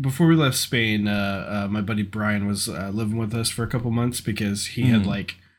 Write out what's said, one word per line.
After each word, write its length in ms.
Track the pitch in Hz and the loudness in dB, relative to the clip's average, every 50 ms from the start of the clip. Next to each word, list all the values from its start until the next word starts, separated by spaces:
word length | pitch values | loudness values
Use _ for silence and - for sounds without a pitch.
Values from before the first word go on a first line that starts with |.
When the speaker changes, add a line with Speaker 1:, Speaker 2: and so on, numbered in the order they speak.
Speaker 1:
before 280 | 131 135 135 - 170 160 | -2 -2 2 4 6 6
we 80 | 165 | 6
left 200 | 160 147 131 131 | 6 6 4 2
Spain, 520 | - - - 135 120 113 110 107 104 104 104 | 0 -2 0 0 2 2 2 2 2 2 2
uh, 560 | 104 101 101 98 98 95 - - 101 101 101 | 0 0 0 -2 -2 -4 -4 -4 -4 -4 -2
uh, 40 | 98 | -2
my 120 | 104 107 | -2 -2
buddy 220 | 98 101 110 107 | -2 -2 -2 -2
Brian 440 | 104 98 - 107 107 107 104 101 101 | -2 -2 -2 -2 0 0 0 0 0
was, 220 | 101 101 98 - - | 0 -2 -2 -4 -4
uh, 220 | 85 78 95 98 98 | -4 -6 -6 -4 -4
living 240 | 113 113 104 110 113 | -2 -2 -2 -2 -2
with 160 | 113 104 113 | -2 -2 -2
us 160 | 117 113 - | -2 -2 -2
for 140 | - - 117 | -2 -4 -4
a 40 | 110 | -2
couple 220 | - 123 120 120 | -2 -2 -2 -2
months 300 | 113 117 120 123 120 - | 0 0 0 0 -2 -4
because 460 | - 117 104 104 104 101 101 104 - | -4 -4 -4 -2 -2 -2 -2 -4 -6
he 160 | - - 117 | -6 -2 0
had, 180 | 131 127 117 107 | 2 4 4 4
Speaker 2:
Mm-hmm. 60 | 95 92 | 4 2
Speaker 1:
like, 260 | 101 101 90 - - - _ _ _ | -2 -4 -6 -10 -12 -16 _ _ _